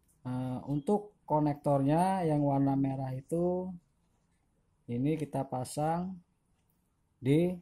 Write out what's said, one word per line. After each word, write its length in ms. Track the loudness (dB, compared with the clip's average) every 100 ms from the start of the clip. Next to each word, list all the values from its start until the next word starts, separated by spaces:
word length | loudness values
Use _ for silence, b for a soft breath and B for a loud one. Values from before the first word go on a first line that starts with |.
| _ _
eh, 360 | -8 -6 -4 -6 -4
untuk 520 | -4 0 0 -2 _ -2
konektornya 1000 | 2 2 0 2 2 4 4 2 2 2
yang 160 | 2
warna 320 | 2 2 2
merah 400 | 2 0 -2 -6
itu, 560 | -8 -4 0 0 0 -4 -10 _ _ _ _ _ _ _ _ _ _ -8
ini 240 | -2 0
kita 320 | 0 -2 -4 -4
pasang 720 | -6 -6 -2 -2 -2 -4 -8 _ _ _ _ _ _ _ _ _
di 400 | _ 2 4 2 -2